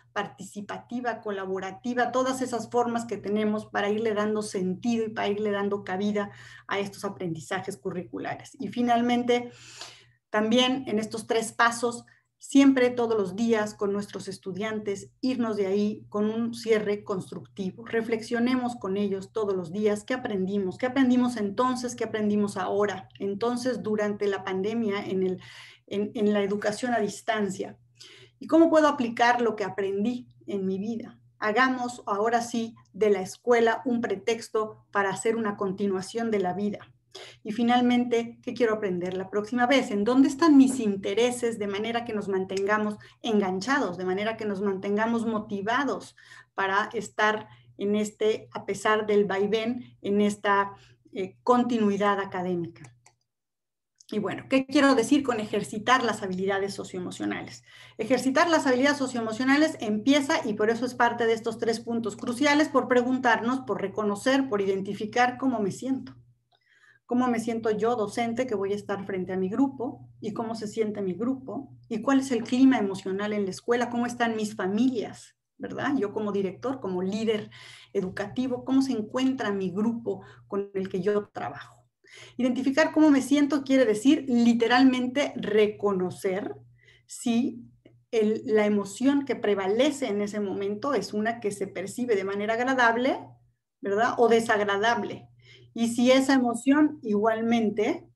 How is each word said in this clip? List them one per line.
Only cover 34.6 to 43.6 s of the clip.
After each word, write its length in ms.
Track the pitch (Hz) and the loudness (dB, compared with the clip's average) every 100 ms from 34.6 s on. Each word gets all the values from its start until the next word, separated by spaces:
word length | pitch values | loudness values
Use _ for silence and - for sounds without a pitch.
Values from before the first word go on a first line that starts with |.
| 220 - _ | -4 -8 _
para 180 | 202 196 | -2 -2
hacer 280 | 185 226 226 | 0 -2 -2
una 200 | 214 208 | -2 -2
continuación 760 | 196 190 208 190 185 226 233 | -4 -2 -2 -2 -4 -6 -2
de 100 | 208 | 0
la 120 | 180 | 0
vida. 380 | 180 208 - - _ _ - - - | -2 -4 -6 -12 _ _ -20 -20 -14
Y 80 | 214 | -6
finalmente, 880 | 220 233 247 247 247 240 233 233 - | 0 4 4 4 2 2 0 -2 -8
¿qué 120 | 247 | -8
quiero 200 | 226 226 | 0 0
aprender 400 | 214 202 180 180 | 0 -2 -4 -4
la 160 | 185 185 | -6 -4
próxima 380 | 208 208 247 247 | -4 -2 0 4
vez? 240 | 269 - | 4 2
¿En 100 | 208 | 0
dónde 240 | 208 262 302 | 4 6 4
están 300 | - 339 277 | 6 8 10
mis 240 | 254 - | 8 4
intereses 800 | 214 196 202 202 247 240 233 202 | -2 -2 -2 2 2 2 -2 -2
de 80 | 202 | -4
manera 360 | 196 220 233 | -4 -2 -4
que 80 | 233 | -4
nos 160 | 214 196 | -6 -2
mantengamos 680 | 190 190 190 196 214 214 208 - _ | -2 -2 -2 0 0 0 -6 -12 _
enganchados, 720 | 247 208 185 185 | 0 2 2 0